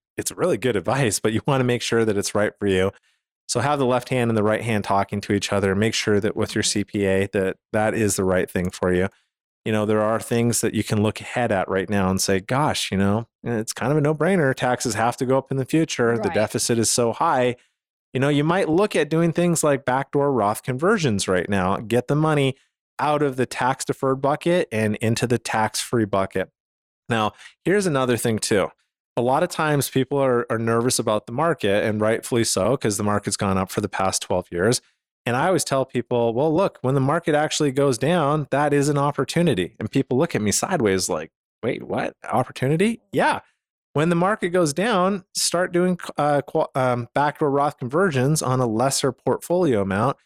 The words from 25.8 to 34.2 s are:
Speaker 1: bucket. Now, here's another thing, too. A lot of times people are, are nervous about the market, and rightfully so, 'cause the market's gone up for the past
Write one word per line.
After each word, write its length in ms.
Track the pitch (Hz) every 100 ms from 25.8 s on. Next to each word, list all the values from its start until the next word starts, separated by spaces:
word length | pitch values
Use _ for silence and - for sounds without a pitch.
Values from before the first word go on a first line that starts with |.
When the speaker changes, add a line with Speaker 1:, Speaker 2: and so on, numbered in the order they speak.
| - 120 104
Speaker 1:
bucket. 440 | 98 95 95 92 _ _ _ _ _ -
Now, 240 | 113 107 - - _ 160
here's 200 | 202 185
another 320 | 139 127 117
thing, 220 | 120 107
too. 300 | - 104 80 - _ _ _ -
A 40 |
lot 220 | 120 139
of 60 | 175
times 400 | - 156 147 -
people 280 | 135 127 143
are, 300 | 135 120 -
are 80 | 113
nervous 400 | 117 117 123 -
about 300 | 113 107 -
the 60 |
market, 500 | 117 170 151 101 101
and 160 | 110 107
rightfully 460 | 107 117 - 120 113
so, 320 | 98 95 139
'cause 200 | 113 98
the 60 |
market's 340 | 104 104 - -
gone 200 | 101 95
up 120 | 95
for 120 | -
the 80 | 104
past 320 | - 95 -